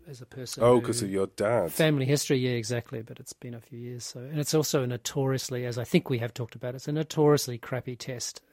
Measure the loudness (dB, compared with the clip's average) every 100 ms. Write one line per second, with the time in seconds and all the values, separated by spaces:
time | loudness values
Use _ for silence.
0 | -18 -18 -16 -14 -10 4 8 8 6 0
1 | 0 0 0 0 2 2 2 4 4 4
2 | 2 0 2 0 0 -2 -2 -4 -6 -10
3 | -12 -16 -18 -16 -14 -16 -16 -14 -12 -12
4 | -12 -12 -8 -4 0 2 2 2 0 -4
5 | -4 -2 0 0 -2 -4 -4 -6 2 2
6 | 2 -2 -4 -6 -10 -8 -10 -8 -4 -4
7 | -2 4 6 6 2 -8 -6 -6 -6 -10
8 | -10 -8 -10 -12 _